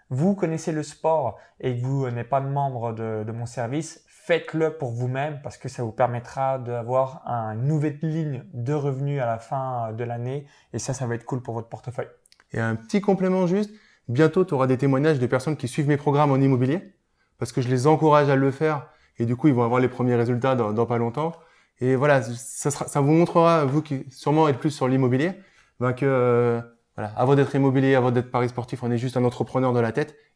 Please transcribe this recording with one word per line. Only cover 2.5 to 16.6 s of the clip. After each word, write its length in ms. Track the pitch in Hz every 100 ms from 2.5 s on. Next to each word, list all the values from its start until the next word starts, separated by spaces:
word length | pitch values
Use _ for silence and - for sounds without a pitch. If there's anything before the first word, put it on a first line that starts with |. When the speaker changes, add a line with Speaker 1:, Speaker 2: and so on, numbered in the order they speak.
| 139 139 127 117
Speaker 1:
de, 320 | 113 113 110 107
de 60 |
mon 140 | 117 120
service, 580 | - 117 143 160 - _
faites-le 720 | - - 165 - 156 160 156
pour 140 | 131
vous-même 480 | 117 123 131 147 143
parce 140 | 139 -
que 120 | 131
ça 140 | -
vous 100 | 120
permettra 640 | - 120 120 120 - 135 135
d'avoir 640 | 120 120 113 127 131 156 -
un, 280 | 120 110
une 100 | 107 131
nouvelle 320 | 156 151 147
ligne 420 | 160 160 151 127 -
de 220 | 120 120
revenus 460 | 151 143 131 143 143
à 60 | 120
la 120 | 113
fin, 500 | - 139 131 127 113
euh, 40 |
de 120 | 110
l'année. 420 | 120 120 123 139 143 _ _
Et 40 | 117
ça, 140 | -
ça 140 | 127 120
va 80 | 117
être 80 |
cool 180 | - 127
pour 120 | 123
votre 140 | 117 110
portefeuille. 400 | - - - - - _ _ _
Speaker 2:
Et 80 | -
un 160 | 113 113
petit 240 | - 202
complément 480 | 196 190 185 185 180
juste, 240 | 190 208 - _ _ -
bientôt, 380 | 120 156 160
tu 100 | 180
auras 140 | 139 131
des 100 | 127
témoignages 400 | 139 135 151 147
de 80 | 123
personnes 300 | 131 160 151
qui 100 | 120
suivent 220 | - 143
mes 80 | 147
programmes 340 | 147 139 147
en 60 | 135
immobilier 580 | 135 127